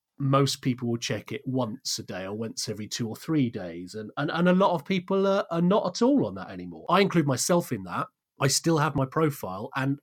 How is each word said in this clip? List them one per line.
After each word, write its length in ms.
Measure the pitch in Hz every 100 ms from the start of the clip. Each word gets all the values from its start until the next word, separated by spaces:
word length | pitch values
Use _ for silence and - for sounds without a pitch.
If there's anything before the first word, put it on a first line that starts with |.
| _ -
Most 440 | 139 139 139 -
people 260 | 135 120 117
will 80 | 117
check 340 | - 107 -
it 120 | 117
once 540 | - 127 117 113 - -
a 20 |
day 220 | - 95
or 100 | 95
once 340 | 107 113 - -
every 200 | 104 104
two 200 | - 113
or 60 |
three 360 | - - 160 120
days. 440 | 110 90 85 90
And, 160 | 110 107 -
and, 140 | 147
and 160 | 165 180
a 60 |
lot 200 | 185 196
of 100 | 170
people 420 | - 190 180 196 196
are, 180 | 196 -
are 100 | 170
not 240 | 175 214 185
at 160 | -
all 240 | 240 285 113
on 80 |
that 160 | 95 92
anymore. 340 | 92 90 85 -
I 120 | 180
include 260 | 202 175 139
myself 440 | 127 - 175 175
in 140 | 110
that. 240 | 95 101 - _ _ -
I 60 | 135
still 320 | - 165 160
have 160 | 151
my 100 | 156
profile, 640 | 165 156 160 139 95 95 113
and 240 | 131 135 143